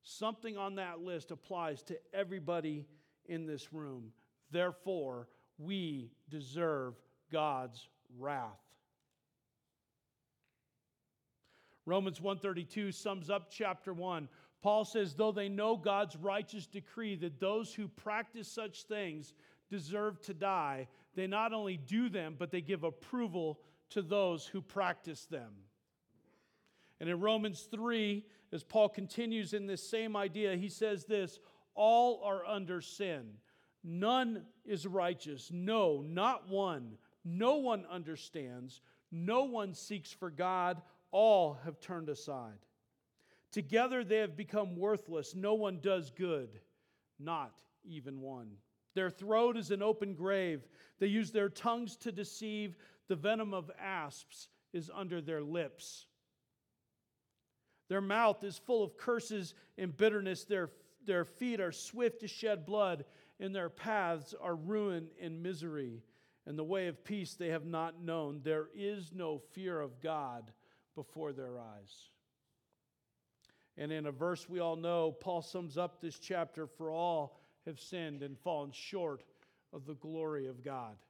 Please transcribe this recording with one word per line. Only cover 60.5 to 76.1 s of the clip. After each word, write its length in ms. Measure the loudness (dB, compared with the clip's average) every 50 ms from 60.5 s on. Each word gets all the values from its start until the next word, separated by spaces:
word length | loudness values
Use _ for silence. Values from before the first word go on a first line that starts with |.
| 0 0 0 0 -4 -12 -20 -20 _ _ -2
their 180 | 2 2 4 2
feet 380 | 2 -2 -2 -2 0 2 2
are 100 | 0 0
swift 480 | -2 -4 -8 -10 -2 2 2 2 2 0
to 80 | -8 -8
shed 380 | -8 -2 2 2 2 2 0
blood, 400 | 0 4 4 4 4 2 -2 -4 -10 -14 -20 -20 -20 _ _
and 160 | -6 -4 -2
their 140 | -2 -2 -2
paths 640 | -4 -4 -2 2 2 4 4 4 2 0 -2 -8 -12
are 240 | -6 -2 -2 -2 -2
ruin 520 | -2 0 0 0 2 0 0 -2 -4 -8 -12 -10
and 200 | -8 -8 -6 -4
misery. 640 | -4 -4 -4 -4 -6 -6 -4 -4 -6 -6 -8 -10 -14 _ _ _ _ _ _ _ _
And 140 | -8 -4 -4
the 60 | -2
way 220 | 0 0 0 0 0
of 180 | -4 -6 -6
peace 300 | -6 -4 -4 -4 -6 -6
they 120 | -4 -2 0
have 180 | 0 -2 -2
not 360 | -2 -2 -2 -2 -2 -4 -6
known. 400 | -4 -2 -2 0 -2 -2 -4 -4
There 260 | 0 0 0 0 0 -4 -6
is 400 | -4 -2 -2 -2 -2 -6 -10 -8
no 260 | -6 -4 -4 -4 -4
fear 400 | -8 -12 -12 -8 -6 -4 -2 -2
of 220 | -4 -4 -8 -8
God 520 | -4 -4 -2 -2 -2 -4 -6 -8 -10 -14 -18 _ _ _ _ _ _ _ _
before 360 | -12 -12 -12 -8 -6 -6 -6
their 280 | -4 -6 -8 -8 -8 -10
eyes." 500 | -10 -12 -14 -16 -18 -18 -20 -20 -20 -20 _ _ _ _ _ _ _ _ _ _ _ _ _ _ _ _ _ _ _ _ _ _ _ _ _ _ _ _ _ _ _ _ _ -8
And 140 | -6 -4
in 160 | -4 -4 -4 -4
a 40 |
verse 380 | -4 -2 0 0 0 -2 -4 -6
we 100 | -4 0
all 160 | 0 0 0
know, 360 | 0 0 2 4 4 4 2
Paul 320 | 0 -2 -4 -2 -2 -2 -4
sums 340 | -4 -6 -6 -6 -4 -2 -2
up 240 | -2 -2 -2 -6
this 160 | -10 -10